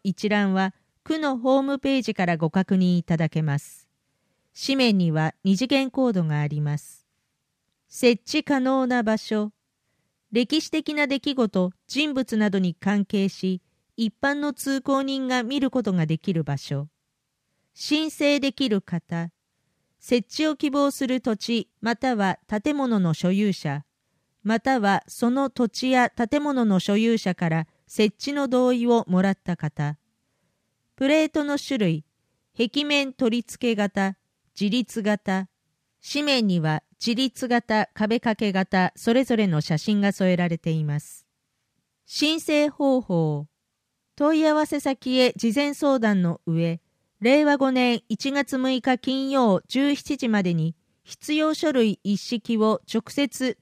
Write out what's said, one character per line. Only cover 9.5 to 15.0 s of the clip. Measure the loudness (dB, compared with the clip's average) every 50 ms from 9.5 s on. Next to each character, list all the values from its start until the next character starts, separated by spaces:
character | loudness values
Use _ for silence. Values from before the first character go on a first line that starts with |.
| -8 _ _ _ _ _ _ _ _ _ _ _ _ _ _ -4
歴 | 0 0 0 0 0 -2
史 | -2 -2
的 | -4 -4 -4 -4 -2
な | -2 0 0
出 | -2 -2
来 | -2 -2 0
事、 | 0 0 0 0 0 -2 -2 -4 _ _ -8
人 | -2 -2 -2 0 0
物 | -2 -4 -2 0
な | 0 0 0
ど | 0 0
に | 0 -2 -2
関 | -4 -2 -2 0 0 -2
係 | -2 -2 -2 -2 -2
し、 | -4 -4 -4 -4 -4 -4 _ _ _ _ _ _ -8
一 | -4 -4 -4 -4 -2
般 | -2 -2 -2
の | -2 -4 -6
通 | -6 -6 -4 -4 -4 -2
行 | -2 0 0 0